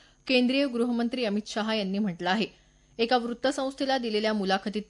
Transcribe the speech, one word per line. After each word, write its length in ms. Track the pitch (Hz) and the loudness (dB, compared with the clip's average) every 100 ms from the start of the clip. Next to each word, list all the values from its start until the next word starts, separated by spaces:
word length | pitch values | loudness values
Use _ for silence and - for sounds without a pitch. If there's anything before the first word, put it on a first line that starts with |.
| - _ - | -18 _ 0
केंद्रीय 400 | 254 247 262 285 | 2 4 2 0
गृहमंत्री 580 | 233 240 233 240 262 226 | 0 0 0 0 0 -2
अमित 240 | 202 208 | -2 -2
शहा 260 | 226 214 220 | -4 -2 -2
यांनी 240 | 190 196 | -2 0
म्हटलं 320 | 214 170 175 | -2 -2 0
आहे. 160 | 208 - - _ _ _ - | 2 0 -4 _ _ _ -2
एका 180 | 226 254 | 2 2
वृत्तसंस्थेला 840 | 233 240 262 294 269 269 269 262 | 0 -2 -2 0 -4 -2 0 0
दिलेल्या 340 | 240 214 214 | 0 0 0
मुलाखतीत 500 | 214 190 190 214 208 208 | 0 2 0 0 -6 -2